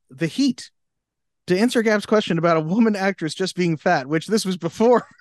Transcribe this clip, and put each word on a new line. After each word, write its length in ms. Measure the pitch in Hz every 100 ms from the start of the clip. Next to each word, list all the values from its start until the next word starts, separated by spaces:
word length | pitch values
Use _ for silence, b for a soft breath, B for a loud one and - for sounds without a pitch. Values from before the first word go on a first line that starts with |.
| _
The 180 | 135 165
Heat. 440 | - 269 - - _ _ _ _ _ _ _ -
To 100 | 180
answer 240 | 240 254
Gab's 240 | 220 208 -
question 320 | 214 - 170
about 200 | 170 165
a 40 |
woman 340 | 156 208 226 202
actress 380 | 196 190 160
just 220 | - 185 -
being 220 | 180 156
fat, 300 | 190 165 131
which 200 | 160 -
this 180 | 214 190
was 120 | 180
before 500 | 170 - 226 233 - _